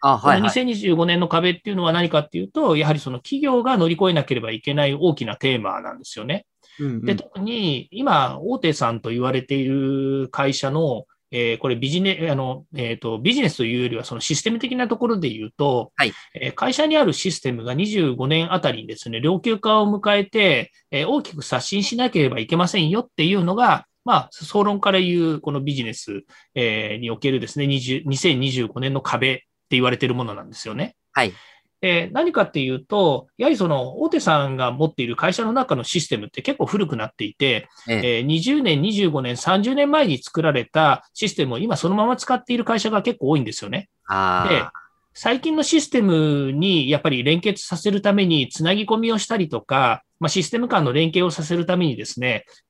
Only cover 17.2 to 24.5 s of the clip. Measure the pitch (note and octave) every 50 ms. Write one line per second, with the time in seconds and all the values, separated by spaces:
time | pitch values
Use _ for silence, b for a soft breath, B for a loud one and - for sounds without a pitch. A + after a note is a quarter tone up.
17.2 | - F#3+ D#3+ - - C3+ B2 A#2 A2+ A#2+ B2+ D3 G3 G#3 G#3+ G3+ E3 C#3 B2 A#2
18.2 | B2+ C#3 D#3 E3 E3 E3+ F#3 F#3 - F3+ D#3 A2 A2 - G#2+ - - A#2+ A2+ A2+
19.2 | B2+ D#3 F#3+ F3+ - A#3 A3 G3+ - A3 G#3+ G#3+ G#3 G#3 G#3 G3+ - G#3 G#3 G3+
20.2 | G3 - - A3+ G#3 F#3 C#3+ A#2 - b b b b _ - C#3 D3+ F#3+ C4+ D4
21.2 | - - - D3 C3 - C3+ B2 - - F#3+ G3+ G3 - A#3 A#3 B3+ B3 - F3
22.2 | D3 B2+ B2 A2+ A2 - E3 E3+ F3+ F3 - G3+ D#3 D3+ F#3 A3+ A#3+ - _ -
23.2 | D#3 E3+ G3 G3+ E3+ F3 F#3+ A3+ B3 G#3+ - - - _ _ _ - A#3+ A3 D3+
24.2 | - - - - D#3 -